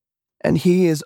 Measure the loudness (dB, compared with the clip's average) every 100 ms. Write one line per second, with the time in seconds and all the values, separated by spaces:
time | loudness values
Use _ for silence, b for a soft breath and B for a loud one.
0 | _ _ _ _ -4 -2 0 2 0 -2